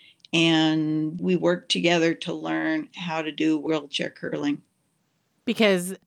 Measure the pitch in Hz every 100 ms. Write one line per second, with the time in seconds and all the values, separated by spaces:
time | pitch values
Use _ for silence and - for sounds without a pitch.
0 | - _ - 165 165 160 160 156 156 156
1 | 156 170 175 180 160 180 - 190 170 175
2 | 165 160 - 160 160 160 156 156 - -
3 | 175 160 156 151 156 156 147 156 143 -
4 | - - - 151 147 147 _ _ _ _
5 | _ _ _ _ - 214 214 190 180 190